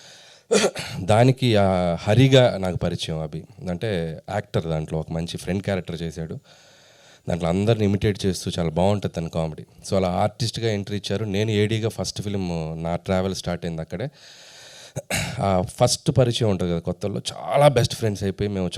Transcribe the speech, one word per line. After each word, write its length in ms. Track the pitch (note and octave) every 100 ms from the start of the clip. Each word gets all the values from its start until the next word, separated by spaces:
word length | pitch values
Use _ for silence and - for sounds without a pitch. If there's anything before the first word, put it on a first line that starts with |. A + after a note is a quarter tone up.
| - - - - - A3 G#3 - - -
దానికి 560 | F2+ G#2+ B2+ B2+ B2 G#2
ఆ 420 | G2 F#2 F2+ E2+
హరిగా 580 | - A2 C3+ C3 A#2+ F#2+
నాకు 200 | F#2 E2+
పరిచయం 420 | F2+ E2+ - D#2+
అభి. 240 | D#2 D#2 - - F2+
అంటే, 500 | F2 A#2 F#2 E2 D#2 -
యాక్టర్ 340 | G2+ - A2
దాంట్లో 360 | E2 D#2 D#2 D#2+
ఒక 120 | D#2
మంచి 260 | E2 E2 -
ఫ్రెండ్ 260 | - F#2+
క్యారెక్టర్ 380 | G2 F#2+ E2+ E2
చేశాడు. 380 | E2 E2 D#2+ B2+ - - _ _ _ _ - - -
దాంట్లో 200 | F2 E2+
అందరిని 360 | F#2 G#2 A2 G2+
ఇమిటేట్ 400 | G2+ A2 G2 G2
చేస్తూ 260 | F2 F#2+ F2
చాలా 100 | E2+
బాగుంటుంది 440 | D#2 F#2+ G#2 F2+
తన 140 | E2+ E2
కామెడీ. 380 | E2+ D#2+ D#2 - - -
So, 60 | G2
అలా 140 | F#2
ఆర్టిస్ట్గా 600 | F#2 G#2 - A2+ - A2+
ఎంట్రీ 260 | G2+ G2 G2+
ఇచ్చారు. 280 | - G2 G#2+
నేను 260 | G2 A2
ఏడీగా 380 | G#2 G#2 A2 A2
ఫస్ట్ 320 | - F2+ -
ఫిల్మ్ 640 | G2+ G2+ F2+ E2+ D#2+ D#2+
నా 120 | E2 E2+
ట్రావెల్ 400 | - F#2 F#2+ F2+
స్టార్ట్ 300 | - F2 F2
అయింది 160 | D#2+
అక్కడే. 260 | D#2+ F2+ C#3 - - - - - - - - - - - - -
ఆ 220 | G2 F#2
ఫస్ట్ 500 | - - B2 - - C3
పరిచయం 320 | A#2+ A2+ A2
ఉంటుంది 220 | F2+ F2+
కదా 80 | E2+
కొత్తల్లో, 420 | F2+ F2 G2+ F#2+ -
చాలా 340 | - D#2 C3 D3
బెస్ట్ 280 | A#2+ A2+ -
ఫ్రెండ్స్ 280 | A2+ G2
అయిపోయి 260 | G2+ F#2 G#2
మేము 220 | G2 F2+